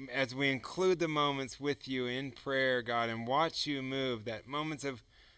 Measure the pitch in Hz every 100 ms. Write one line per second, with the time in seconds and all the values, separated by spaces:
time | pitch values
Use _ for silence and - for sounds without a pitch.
0 | 135 135 131 127 139 131 - - 185 180
1 | 165 151 147 139 131 - 143 139 - 131
2 | 123 127 139 - 143 135 131 123 117 117
3 | 117 113 117 139 165 - 151 139 131 135
4 | 135 117 107 110 117 143 156 151 139 123
5 | - - -